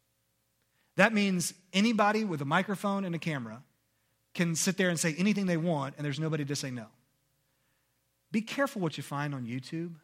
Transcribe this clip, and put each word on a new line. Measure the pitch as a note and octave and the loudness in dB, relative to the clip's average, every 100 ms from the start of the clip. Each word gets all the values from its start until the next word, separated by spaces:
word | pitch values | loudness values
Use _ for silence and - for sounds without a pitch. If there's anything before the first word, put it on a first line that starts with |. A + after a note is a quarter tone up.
| _ _ _ _ _ _ _ _ _ - | _ _ _ _ _ _ _ _ _ 6
That | G#3 | 6
means | G#3+ G3+ F#3 - - _ | 6 2 2 -2 -6 _
anybody | F#3+ A3 G#3+ G#3 G#3+ | 2 2 4 4 2
with | G#3+ D#3 | 0 -2
a | C#3 | 0
microphone | E3+ F#3+ F#3+ G3+ G3 | 0 0 -2 -2 -2
and | F#3+ E3 | -2 -4
a | |
camera | E3 D3 A2+ A2+ - _ _ _ _ _ _ - | -4 -6 -6 -12 -20 _ _ _ _ _ _ -2
can | E3+ D#3+ | 0 2
sit | - F3 | 0 2
there | F#3 | 2
and | E3 | 2
say | E3+ D3+ | 0 2
anything | G3 G3+ F#3+ | 2 2 2
they | E3+ | 0
want, | E3+ D3+ C3+ C#3+ | 2 0 -2 -4
and | |
there's | D3 C#3 | -4 -2
nobody | D#3+ D#3 | -2 -2
to | C#3 C#3+ | -2 -4
say | C#3 | -4
no. | B2 G#2+ _ _ _ _ _ _ _ _ _ _ _ _ _ _ | -8 -12 _ _ _ _ _ _ _ _ _ _ _ _ _ _
Be | A3+ | -4
careful | A3 - C4+ G#3+ | -4 -2 -2 0
what | E3 D3 | -4 -4
you | |
find | C#3 C#3+ D3 C#3 | -6 -4 -4 -4
on | A#2 | -6
YouTube. | B2+ C3 E3 F3 D#3+ | -6 -6 -8 -8 -10